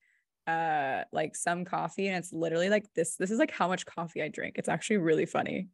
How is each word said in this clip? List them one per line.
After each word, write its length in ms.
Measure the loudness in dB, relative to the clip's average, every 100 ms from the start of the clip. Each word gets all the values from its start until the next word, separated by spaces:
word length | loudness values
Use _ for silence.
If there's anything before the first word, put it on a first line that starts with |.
| _ _ _ _ -2
uh, 540 | 0 2 2 0 -2 -2
like, 240 | -2 -2 -2
some 300 | -2 -2 -2
coffee, 420 | -2 -2 -2 -2
and 100 | -2
it's 160 | -4
literally, 360 | -2 0 2 4
like, 160 | 2 2 -2
this, 220 | -2 -2
this 140 | 0
is, 80 | 2
like, 120 | 2
how 160 | 2 0
much 180 | 0 -4
coffee 360 | -8 -6 -4
I 60 | -4
drink. 260 | -4 -6 -4
It's 120 | -2
actually 280 | -2 2 2
really 280 | 4 4 4
funny. 420 | 0 0 -4 -6